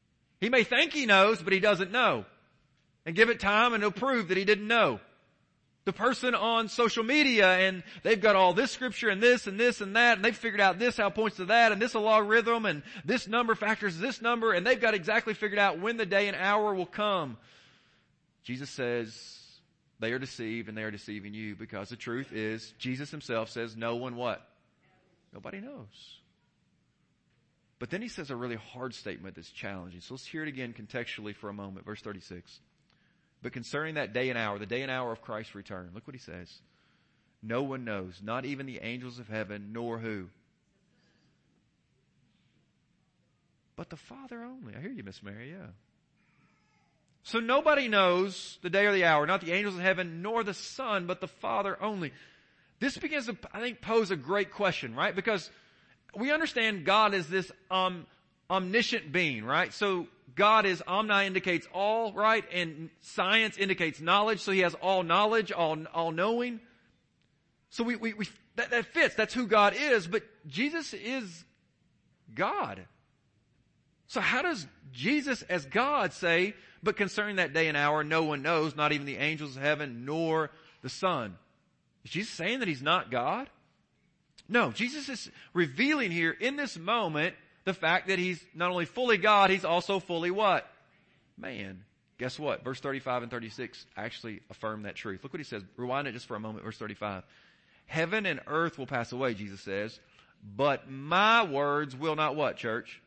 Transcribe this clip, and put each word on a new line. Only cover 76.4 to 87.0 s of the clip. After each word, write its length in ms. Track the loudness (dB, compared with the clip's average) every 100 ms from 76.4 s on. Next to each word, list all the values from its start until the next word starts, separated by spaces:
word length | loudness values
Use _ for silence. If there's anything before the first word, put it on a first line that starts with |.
| 2 -4 -18 -6
"But 120 | -2 0
concerning 420 | 0 -2 -2 0
that 160 | 0
day 160 | 2 2
and 60 | 2
hour, 280 | 2 2
no 180 | 2 2
one 220 | 2 0
knows, 320 | 0 2 0 2
not 160 | 0
even 160 | 0 -4
the 100 | -4
angels 380 | -2 -4 -8 -2
of 80 |
heaven, 420 | 0 0 -4 -8 -4
nor 460 | -2 0 0 -2 -8 -20 _
the 60 | -12
Son"? 500 | -4 -2 0 -4 -10 _ _ _ _ _ _ -10
Is 60 |
Jesus 220 | -8 -6
saying 260 | -6 -4 -2
that 100 | -4
he's 120 | -2
not 300 | 2 2 2
God? 380 | -2 0 -2 -6 _ _ _ _ _ _ _ _ _ 0
No, 240 | 2 2
Jesus 380 | 0 -4 -6 -8
is 200 | -10 -12 -18 -4
revealing 580 | 0 0 2 2 2 0
here 220 | 0 0
in 240 | 0 -2 -2
this 220 | -6 -4
moment 580 | 0 0